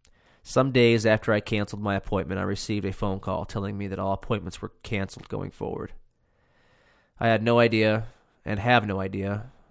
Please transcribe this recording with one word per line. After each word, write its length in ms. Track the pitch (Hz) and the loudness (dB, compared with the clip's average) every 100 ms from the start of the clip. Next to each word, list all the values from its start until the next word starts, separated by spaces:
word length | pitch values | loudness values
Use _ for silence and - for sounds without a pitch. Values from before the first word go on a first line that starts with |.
| _ _ _ _ | _ _ _ _
Some 280 | - - 135 | -2 0 4
days 340 | 127 117 117 110 | 6 6 6 4
after 260 | 107 - | 4 4
I 80 | 107 | 0
canceled 440 | - 107 104 104 | 0 -2 -2 -4
my 120 | 104 98 | -2 -2
appointment, 440 | - 98 80 95 | 0 -2 -2 -4
I 40 | |
received 420 | 95 101 - 104 98 | -2 -4 -4 -2 -2
a 80 | |
phone 260 | 95 104 95 | -4 -4 -4
call 260 | 98 92 98 | -4 -6 -6
telling 320 | - 98 101 | -6 -6 -6
me 100 | 101 | -6
that 120 | 95 | -4
all 140 | 98 | -4
appointments 480 | 98 - 110 87 - | -4 -4 -6 -6 -10
were 100 | 104 - | -14 -14
canceled 480 | - 107 98 - - | -6 -4 -4 -8 -10
going 220 | 104 - | -10 -10
forward. 420 | - - - - - - _ _ _ _ _ _ _ _ _ _ _ | -8 -8 -8 -10 -12 -20 _ _ _ _ _ _ _ _ _ _ _
I 80 | 120 | 2
had 160 | 110 | 2
no 160 | 113 117 | 4 4
idea, 480 | 117 113 107 107 113 - _ _ | 6 4 2 2 -2 -12 _ _
and 160 | - 101 | -8 -2
have 280 | 113 123 104 | 2 4 2
no 120 | 95 | -2
idea, 520 | 95 98 98 104 123 - _ | -4 -4 -4 -4 -8 -18 _